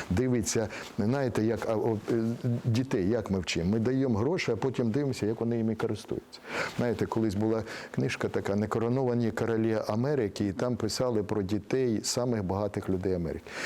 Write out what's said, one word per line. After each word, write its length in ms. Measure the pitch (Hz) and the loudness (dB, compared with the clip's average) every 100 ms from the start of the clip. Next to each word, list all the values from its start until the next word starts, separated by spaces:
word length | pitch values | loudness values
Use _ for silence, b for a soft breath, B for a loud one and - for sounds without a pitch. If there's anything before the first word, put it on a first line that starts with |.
| B | B
Дивиться, 580 | 92 131 123 - 117 104 B B - | 0 2 2 2 0 -2 B B -2
знаєте, 460 | 104 139 131 107 | 0 2 0 2
як, 260 | 110 110 - | 0 0 0
а, 60 | 110 | 0
от, 240 | 117 107 - | 2 0 0
е, 120 | 117 113 120 123 117 127 | 0 0 -2 -2 0 2
дітей, 440 | 113 131 117 92 | 0 2 2 2
як 220 | 117 98 | 2 0
ми 80 | 95 | -2
вчимо. 320 | 87 - 85 | 0 0 2
Ми 80 | 113 | 2
даємо 400 | 113 131 135 101 | 2 2 2 2
гроші, 320 | 123 185 - | 2 0 0
а 40 | 110 | 0
потім 360 | 135 120 117 | 0 0 0
дивимося, 340 | 120 143 123 104 | 2 0 0 -2
як 140 | 113 | 0
вони 200 | 117 117 | 0 2
іми 160 | 113 107 | 0 0
користуються. 640 | 113 107 - - - - B B B - | -2 -4 -4 -8 -8 -18 B B B -2
Знаєте, 280 | 123 104 - | 0 0 0
колись 300 | - 110 98 | 2 0 2
була 280 | 110 110 101 B B | 2 0 -2 B B
книжка 360 | - 135 - 107 | -2 -2 -2 -2
така 280 | - 92 202 | -2 0 0
«Некороновані 760 | 110 120 117 127 127 120 113 | 0 0 2 2 2 2 0
королі 460 | 110 113 113 110 110 - | 0 0 2 2 2 0
Америки», 600 | 107 131 147 104 - 101 | 0 0 2 0 0 -2
і 60 | |
там 220 | 92 123 117 | 0 -2 0
писали 480 | 107 - 127 110 | -2 0 0 2
про 180 | 98 107 | 0 0
дітей 580 | 95 104 - 131 127 104 | 0 -2 0 0 2 0
самих 400 | - - 123 113 | 0 -2 0 0
багатих 460 | 90 95 104 104 - | 0 0 -2 -2 -2
людей 240 | 95 95 | 0 0
Америки. 320 | 90 82 - - B | 0 -2 -6 -10 B